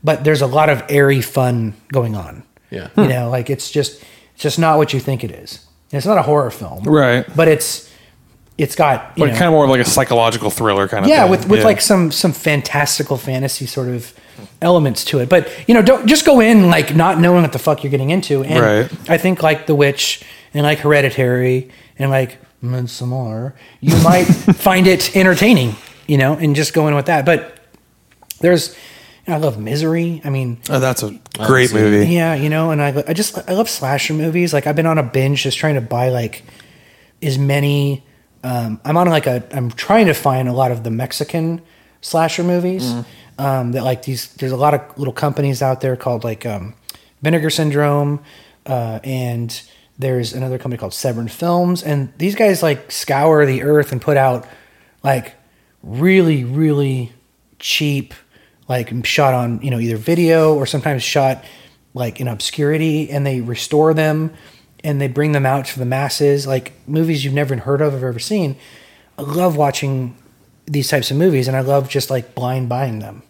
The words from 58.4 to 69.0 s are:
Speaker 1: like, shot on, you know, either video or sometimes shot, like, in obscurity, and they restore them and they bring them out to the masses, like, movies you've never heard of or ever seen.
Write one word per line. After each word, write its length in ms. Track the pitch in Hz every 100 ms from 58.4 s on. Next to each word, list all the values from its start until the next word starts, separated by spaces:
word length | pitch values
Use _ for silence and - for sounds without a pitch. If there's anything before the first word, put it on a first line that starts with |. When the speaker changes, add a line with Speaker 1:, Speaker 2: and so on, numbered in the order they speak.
| _ _ _
Speaker 1:
like, 360 | 127 113 120 113
shot 280 | - 139
on, 260 | 127 120 113
you 100 | 139
know, 80 | 120
either 180 | 117 110
video 560 | 110 170 170 165 156 151
or 100 | 131
sometimes 380 | 147 156 135
shot, 400 | - 147 135 131 - - - _ _
like, 280 | 127 123 -
in 60 | 127
obscurity, 840 | 110 - - 143 156 160 151 156
and 160 | 143 139
they 160 | 131
restore 520 | 120 120 - 151 156
them 380 | 156 156 156 160 - - _ _ _
and 180 | 151 143
they 60 | 139
bring 240 | 127 151
them 120 | 147 131
out 200 | 139 131
to 120 | -
the 60 | 123
masses, 600 | 131 139 - 143 143 135
like, 240 | 131 131 - -
movies 380 | 156 165 156 135
you've 80 |
never 200 | 139 143 131
heard 240 | 123 139
of 200 | 151 135
or 60 | 127
ever 120 | 117
seen. 360 | - 214 160 135 - - _ _